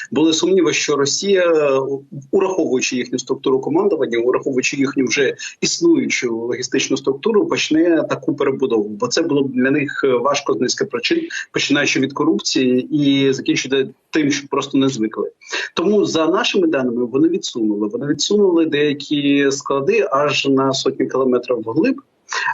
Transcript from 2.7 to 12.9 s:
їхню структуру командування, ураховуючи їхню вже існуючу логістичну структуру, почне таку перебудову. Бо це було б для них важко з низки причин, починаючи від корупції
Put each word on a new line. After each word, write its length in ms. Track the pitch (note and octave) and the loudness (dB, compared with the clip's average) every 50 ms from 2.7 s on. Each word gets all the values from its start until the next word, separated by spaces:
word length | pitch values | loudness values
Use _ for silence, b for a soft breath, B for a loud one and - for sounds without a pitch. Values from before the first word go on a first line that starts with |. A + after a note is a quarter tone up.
| B2+ B2 - - C3 | 0 -2 -2 -2 -4
їхню 240 | B2 A#2 - C3 B2 | -4 -4 -4 -6 -6
структуру 400 | - - C3+ C3 - C#3+ C3+ C3 | -4 -4 -6 -4 -2 0 0 0
командування, 580 | - B2+ C#3+ E3+ G#3 G3+ D#3+ C#3+ C3 A#2 A2+ | 0 0 0 0 2 2 0 0 0 -2 -2
ураховуючи 600 | A#2 A#2 B2 C3+ C3 - C#3+ C3 B2+ C3 - D3 | 0 0 0 0 0 0 -2 -2 -2 -2 -2 0
їхню 280 | C#3 C3+ C3 - C#3+ B2+ | -2 -2 0 0 0 -2
вже 300 | A#2 - C#3+ C3 A#2+ A#2 B B B B B | 0 0 0 0 0 -2 B B B B B
існуючу 760 | - - - - E3+ E3+ E3 C#3 B2 G#2+ - - C3 A#2+ A2+ | -4 -4 -2 2 2 4 4 4 2 0 -2 -2 -2 -2 -4
логістичну 600 | A2+ A#2 A#2+ A#2+ A#2+ B2+ - - - - - C3+ | -4 -4 -4 -4 -6 -4 -4 -2 -2 -2 0 -2
структуру, 500 | C3+ - C3+ C3+ C#3 - G#3+ A3 G3+ D#3+ | -2 0 -2 -2 0 0 0 2 2 2
почне 560 | - - - - - D4+ D#3+ E3+ F3 E4 D#4 - - | 2 0 -2 0 0 2 2 4 4 2 2 0 -2
таку 260 | C3+ - - - C#3 | -4 -6 -8 -8 -6
перебудову. 540 | C#3+ C#3+ C3+ C3 A2+ C3 A#2+ A#2 A2 G2+ G#2+ | -2 -2 -2 0 0 -2 0 0 0 0 -2
Бо 180 | G#2+ G#2 B2 | -4 -6 -6
це 140 | A#2+ - E3 | -2 -2 -2
було 220 | E3 - C#3 C#3+ C3+ | 0 0 0 0 0
б 80 | B2+ | 0
для 200 | A#2+ B2+ B2+ C3+ | 0 0 0 2
них 320 | C#3+ D3+ C#3 C#3 - - D3 C#3 B2 A#2 | 2 0 -2 -4 -4 -2 0 0 2 2
важко 320 | A#2+ C#3+ C#3 - - - C3+ | 0 0 -2 -2 -2 -2 -2
з 60 | - | -2
низки 260 | B2+ A#2 - - B2+ | -2 -2 -2 -4 -4
причин, 420 | - - A#2 - - E3+ E3 D#3+ - B B B B | -4 -4 -4 -2 -2 -2 -2 -2 -4 B B B B
починаючи 480 | B - - - C#3+ C#3+ C#3 - - C3+ | B -4 -2 0 0 0 0 0 0 0
від 140 | C3 C3+ - | -2 -2 -2
корупції 760 | - D3 D#3 F#3+ G3+ - - - C#3 C3 B2+ B2+ B2+ B2+ B2+ | -2 0 0 -2 -2 -2 -2 -2 0 2 2 2 0 0 0